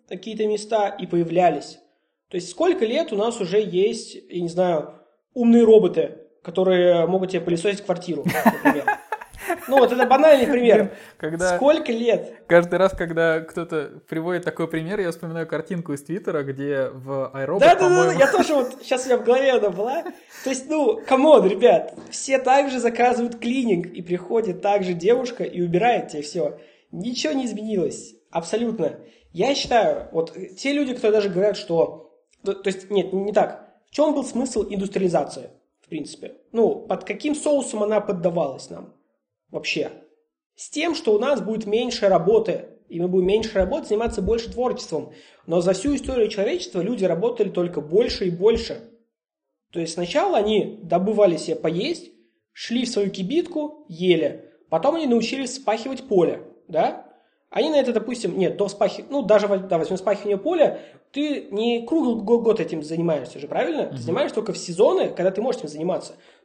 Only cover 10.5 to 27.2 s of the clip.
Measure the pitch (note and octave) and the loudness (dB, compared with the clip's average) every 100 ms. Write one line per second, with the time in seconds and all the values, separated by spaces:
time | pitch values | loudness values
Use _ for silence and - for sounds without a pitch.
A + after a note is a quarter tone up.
10.5 | B3+ A#3+ G3 G3 - - - D#3 E3 F3+ | 2 6 6 4 -6 -20 -10 -6 -2 0
11.5 | F3 C#4 D#4 D#4 A3+ A#3+ G3 - - - | 2 4 4 2 -2 2 0 -2 -10 4
12.5 | E3+ F3 F3 F#3+ - E3+ E3 E3 D#3+ D#3+ | 6 6 2 2 0 -4 2 2 2 -2
13.5 | - E3 D#3+ C#3+ D3+ - D#3+ E3 F3 F3 | -8 -6 -4 -6 -10 -8 -6 -2 -4 -4
14.5 | - F#3+ D#3+ D#3+ G#3 G3 F3+ E3+ E3 D#3+ | -4 -4 -4 -4 -4 -4 -4 -6 -6 -4
15.5 | D3 D#3 F3+ E3 C#3+ - E3+ F3+ E3 C#3 | -6 -6 -6 -6 -8 -6 -8 -4 -4 -4
16.5 | C3 C#3+ C#3 C3 C3 C3 C#3 C3 C3+ C3+ | -6 -4 -2 -2 -6 -8 -6 -6 -6 -4
17.5 | F#3+ D4 F#4+ F#4 F4+ - - - G4 D#4+ | 4 6 6 6 4 4 4 4 4 2
18.5 | D4 B3 - - B3+ C4 A#3+ G#3+ B3+ C4+ | 0 -2 -6 -4 -2 0 0 4 2 4
19.5 | A#3+ G#3 F3 A3+ D#4+ D#4+ - - - C4 | 2 0 -2 -4 -4 -8 -12 -18 -10 -6
20.5 | C4 - D#4 B3+ - - C4 D4+ C4 F#3 | -4 -2 0 0 0 0 4 8 8 6
21.5 | G#3 A#3+ F3 - - - - - C4+ B3+ | 4 4 4 2 -12 -16 -12 -2 0 4
22.5 | C4+ C#4+ B3+ A3+ A#3 B3 A#3 A#3+ - A#3 | 4 4 0 -2 2 2 2 -4 -4 -4
23.5 | C4 A#3 F3 E3+ - E3+ F3 - A3+ G3 | -2 0 0 -2 -10 -6 -6 -2 -2 -2
24.5 | F3 G3+ G3+ F#3 E3+ F3+ B3 B3 - D#3+ | -2 0 0 0 -2 2 2 0 -6 -6
25.5 | F3+ F3 F3 A#3 G#3 D3+ D3+ D3 F3 D3 | -4 0 2 2 2 -2 -10 -8 -4 -4
26.5 | - - _ _ E3 A3 B3 | -6 -20 _ _ -10 -8 -4